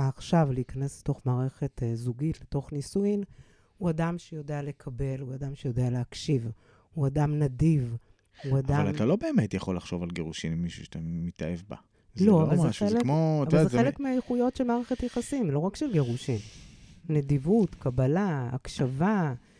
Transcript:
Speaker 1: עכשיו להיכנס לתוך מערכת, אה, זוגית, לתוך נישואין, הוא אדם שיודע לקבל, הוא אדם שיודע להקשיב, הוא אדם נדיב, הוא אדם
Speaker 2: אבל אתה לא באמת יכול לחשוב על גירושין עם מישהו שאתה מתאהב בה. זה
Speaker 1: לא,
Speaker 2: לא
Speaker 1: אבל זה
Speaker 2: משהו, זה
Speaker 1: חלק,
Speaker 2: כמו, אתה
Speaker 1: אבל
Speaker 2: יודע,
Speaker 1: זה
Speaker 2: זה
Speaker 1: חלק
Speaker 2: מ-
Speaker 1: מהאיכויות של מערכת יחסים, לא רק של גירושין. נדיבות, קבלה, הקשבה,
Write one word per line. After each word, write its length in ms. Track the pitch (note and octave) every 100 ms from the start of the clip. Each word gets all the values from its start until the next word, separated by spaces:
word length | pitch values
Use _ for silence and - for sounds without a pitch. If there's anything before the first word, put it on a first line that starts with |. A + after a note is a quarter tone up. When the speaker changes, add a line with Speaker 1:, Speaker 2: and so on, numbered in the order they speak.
| C3+ -
Speaker 1:
עכשיו 360 | - E3+ D3+
להיכנס 480 | B2+ B2 C3 C#3 -
לתוך 200 | - C#3
מערכת, 580 | B2+ B2 C3 - C#3 -
אה, 140 | A#2 A2+
זוגית, 440 | A#2+ A#2+ D#3 D#3
לתוך 320 | - C#3+ -
נישואין, 500 | D3 C#3 G3 G3+ G3+ G3 - - _ _ _
הוא 120 | F3+
אדם 280 | D#3+ E3 E3+
שיודע 440 | - D#3+ C#3+ D3
לקבל, 580 | D3 C#3 - A#2+ C3+ C3
הוא 140 | C3+
אדם 200 | C3+ C#3
שיודע 360 | C#3+ C#3 A#2+ B2
להקשיב, 600 | B2 A#2+ - - C#3 A#2 - _ - _
הוא 140 | - C#3
אדם 320 | C#3+ D3 D3+
נדיב, 580 | C#3+ B2+ D#3 D#3 B2 A#2 - _ _ _
הוא 140 | C#3 C3+
אדם 220 | C3+ C#3+
Speaker 2:
אבל 100 | D3 -
אתה 80 |
לא 120 | A2 G3
באמת 380 | E4 C#4 G#2
יכול 220 | F#2 - F#2
לחשוב 260 | - F2+
על 80 | F2
גירושין 420 | F2 D#2+ D#2+ E2
עם 100 | E2
מישהו 220 | F2 -
שאתה 140 | - E2+
מתאהב 560 | E2 E2+ E2+ - D#2+ F2 G2
בה. 80 | - _ _ _
זה 120 | - G3
Speaker 1:
לא, 60 |
Speaker 2:
לא 100 | F3+ D#3
Speaker 1:
אבל 100 | E3+
זה 120 | D#3+
Speaker 2:
משהו, 200 | G#2+ G#3
זה 60 |
Speaker 1:
חלק, 80 | A3+
Speaker 2:
כמו, 380 | A#3+ D3+ D#3+ D#3
אתה 80 | C#3+
Speaker 1:
אבל 80 | D#3
Speaker 2:
יודע, 100 | D#3+
Speaker 1:
זה 60 | B3
Speaker 2:
זה 80 |
Speaker 1:
חלק 160 | A#3+ -
Speaker 2:
מ- 20 |
Speaker 1:
מהאיכויות 540 | C#4 B3+ - B3 B3 -
של 80 |
מערכת 380 | B3+ A#3+ B3 B3+
יחסים, 480 | B3 - A3+ C#4+ G3
לא 80 | C#3
רק 180 | F3 G#3
של 160 | D4+
גירושין. 460 | F3+ B2+ A#2+ - A#2 G#2 - - - - - -
נדיבות, 680 | D3+ C#3 C#3+ C#3 A3 F#3+
קבלה, 760 | - - B2+ C3 D#3+ G3+ D3 A#2+
הקשבה, 840 | C3 - - C3+ C3 F3+ G#3+ D#3+ B2 - _